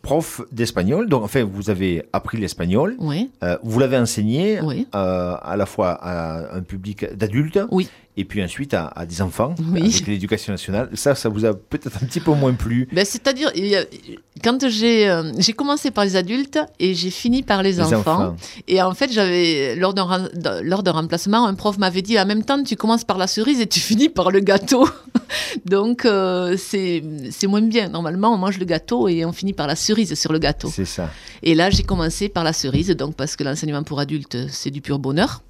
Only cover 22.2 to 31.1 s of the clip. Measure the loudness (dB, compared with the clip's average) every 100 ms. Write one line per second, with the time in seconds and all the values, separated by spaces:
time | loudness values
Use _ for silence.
22.2 | 4 0 0 -2 0 -2 2 2 0 -2
23.2 | 0 0 2 2 2 0 2 4 4 4
24.2 | 4 4 4 2 4 4 4 2 -4 -4
25.2 | -4 -8 -6 -8 0 2 2 2 2 4
26.2 | 2 0 0 -2 -2 -2 0 -2 -4 -10
27.2 | -10 -4 0 2 2 2 0 -4 -4 2
28.2 | 2 2 0 -2 -2 -2 0 0 2 2
29.2 | -2 -4 -6 -4 -2 -2 2 2 2 -2
30.2 | 0 2 2 0 -6 -4 -4 -4 -6